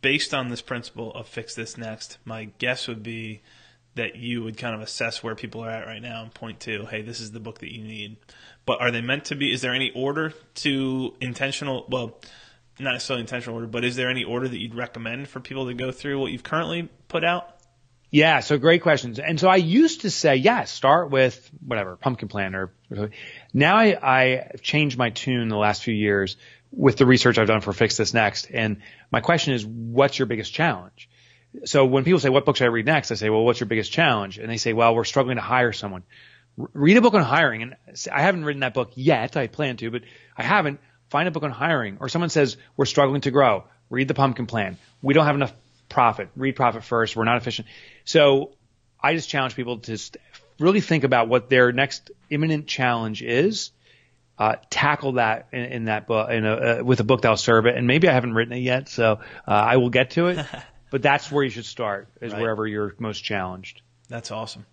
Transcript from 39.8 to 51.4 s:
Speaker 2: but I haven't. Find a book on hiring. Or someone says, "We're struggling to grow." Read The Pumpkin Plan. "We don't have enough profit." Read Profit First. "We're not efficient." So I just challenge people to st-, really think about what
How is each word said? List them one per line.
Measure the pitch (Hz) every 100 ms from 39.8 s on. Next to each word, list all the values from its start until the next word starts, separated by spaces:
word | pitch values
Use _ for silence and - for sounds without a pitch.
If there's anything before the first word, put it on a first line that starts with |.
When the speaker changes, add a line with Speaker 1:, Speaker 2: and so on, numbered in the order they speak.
| 113
Speaker 2:
but | 120 - - _ -
I |
haven't. | 120 202 156 139 _ _ _
Find | 143 180
a |
book | 160
on | 147
hiring. | 123 147 156 107 98
Or | 135
someone | - 170
says, | 160 139 104 - -
"We're | 139
struggling | - 139 139
to | 139
grow." | 131 135 101 - _ _
Read | 123 135
The |
Pumpkin | 135 135 123 117
Plan. | 117 98 90 _ _
"We | 135
don't | 143 151
have | 143
enough | 135 - _ _ _
profit." | - 120 107 95 -
Read | 135 127
Profit | 127 113 107
First. | 120 110 113
"We're | 113
not | 120
efficient." | 120 - 113 - - - -
So | 165 143 135 147 _ _ _ _ _
I | 139
just | 160 -
challenge | 147 131
people | - 120 120
to | 113 110
st-, | - - _ - _ _
really | 160 202
think | - 160
about | 131 127 113
what | 123